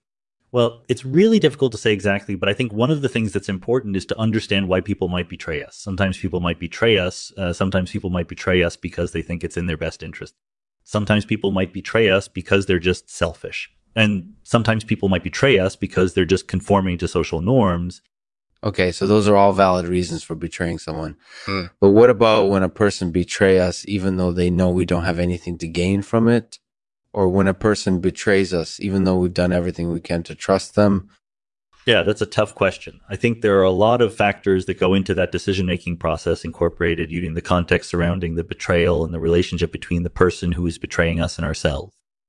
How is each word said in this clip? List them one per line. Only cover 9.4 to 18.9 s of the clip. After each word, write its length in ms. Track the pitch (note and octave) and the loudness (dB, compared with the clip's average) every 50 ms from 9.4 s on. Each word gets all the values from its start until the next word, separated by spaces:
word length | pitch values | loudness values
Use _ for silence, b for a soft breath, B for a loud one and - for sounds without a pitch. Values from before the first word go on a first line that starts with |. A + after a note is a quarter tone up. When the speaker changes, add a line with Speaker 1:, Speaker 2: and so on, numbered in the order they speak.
| F2 | -8
Speaker 1:
it's 140 | E2 - F2+ | -8 -6 -6
in 80 | E2+ | -4
their 100 | F2 D#2+ | -4 -4
best 260 | D2+ E2 D#2+ - - | -4 -6 -8 -8 -10
interest. 320 | E2 D#2 - - - - _ _ _ _ _ _ _ _ _ _ _ | -14 -16 -14 -14 -16 -18 _ _ _ _ _ _ _ _ _ _ _
Sometimes 420 | - - G#2+ G#2 F#2+ G#2+ G#2 G2 | -6 -4 -2 0 0 0 0 0
people 240 | - A2 G#2 - G2+ | -2 -2 -2 -2 0
might 240 | G2 F#2+ F#2+ F2 - | 0 0 -2 -2 -4
betray 340 | F#2+ - - - A2+ A2+ G2 | -8 -6 -2 2 2 4 4
us 200 | F#2+ G2 - - | 4 2 0 -4
because 360 | - F#2 F2 - G2 G2 G2 | -8 -10 -2 0 0 2 2
they're 140 | - F#2 F2 | 2 0 2
just 320 | E2 F#2 F2 - - - | 2 0 -2 -2 -6 -14
selfish. 600 | - - F2 E2+ - - - - - - - - _ _ _ _ - | -8 -4 -4 -4 -4 -6 -12 -12 -12 -12 -14 -14 _ _ _ _ 0
And 400 | A2+ A2 G#2+ G#2 F#2 E2+ G2 - - - | 2 2 2 2 -2 -4 -10 -16 -20 -4
sometimes 400 | - - A#2+ G#2 A2+ A2 A2 - | 0 0 0 2 2 0 -2 -2
people 240 | - A2+ - G2+ F#2+ | -4 -2 0 0 2
might 160 | F#2 E2+ - | 0 0 -2
betray 340 | F2 - - C3 C#3 A#2+ F#2+ | -4 -4 0 2 4 4 4
us 160 | F#2 F#2+ - | 2 0 -2
because 400 | - G2+ - - F#2 F#2 F2+ - | -4 -8 -4 0 0 0 2 2
they're 100 | F#2+ F2+ | 2 2
just 220 | D#2 F#2+ F2+ - | 2 2 0 0
conforming 520 | - - F2+ - - G2+ G2 F#2+ F#2 F2 E2 | -2 -6 -4 0 0 0 2 2 0 -2 -4
to 100 | F2 E2 | -4 -2
social 320 | - F2 D#2+ - F2 D#2+ | -2 -2 -2 -2 -4 -2
norms. 600 | E2+ G#2 C3+ C3 G#2 F#2 F2 F2 F2 F2+ - - _ _ _ _ _ _ _ _ _ _ _ _ | 0 2 2 4 2 2 0 -2 -4 -6 -10 -14 _ _ _ _ _ _ _ _ _ _ _ _
Speaker 2:
Okay, 300 | - G#2 F#2+ - F#2 F2+ | -8 -4 -2 0 0 0